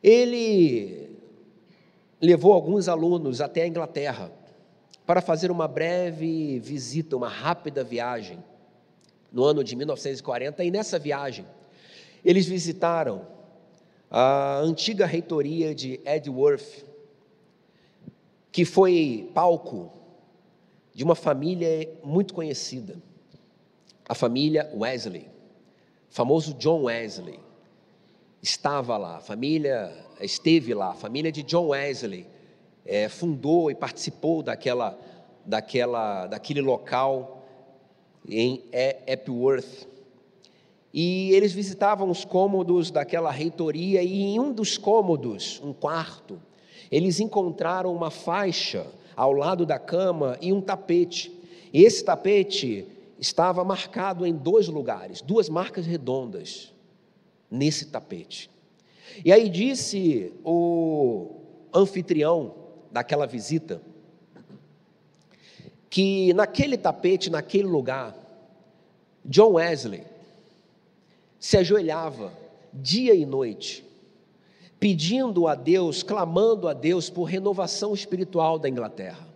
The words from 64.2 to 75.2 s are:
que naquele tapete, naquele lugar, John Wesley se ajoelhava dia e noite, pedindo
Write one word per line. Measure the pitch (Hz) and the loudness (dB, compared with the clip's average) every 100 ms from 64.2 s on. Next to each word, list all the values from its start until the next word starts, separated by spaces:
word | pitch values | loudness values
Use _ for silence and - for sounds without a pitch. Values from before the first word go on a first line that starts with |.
| _ - - - _ _ _ _ _ _ _ _ - - - _ _ | _ -20 -20 -20 _ _ _ _ _ _ _ _ -20 -20 -20 _ _
que | - 196 196 185 | 0 2 4 4
naquele | 180 208 - 285 254 | 4 2 2 0 2
tapete, | 180 147 175 185 185 | 0 0 2 2 0
naquele | 160 147 196 196 | -4 0 0 2
lugar, | 165 120 135 120 - - - - _ _ _ _ _ _ _ | 0 -2 -6 -8 -14 -20 -20 -20 _ _ _ _ _ _ _
John | - 131 220 | 0 6 8
Wesley | 170 170 156 120 92 - - - - _ _ _ _ _ _ _ _ _ _ | 6 2 -2 -6 -10 -16 -20 -20 -20 _ _ _ _ _ _ _ _ _ _
se | - 202 | 4 4
ajoelhava | 175 208 165 156 160 127 98 - - - - | 6 2 2 -4 -6 -8 -14 -14 -20 -20 -20
dia | 135 131 208 254 | -12 -2 0 6
e | 196 143 | 6 6
noite, | 135 123 101 - - - - _ _ _ _ _ _ - _ | -2 -4 -6 -12 -14 -18 -20 _ _ _ _ _ _ -20 _
pedindo | 208 175 160 247 | 0 2 0 0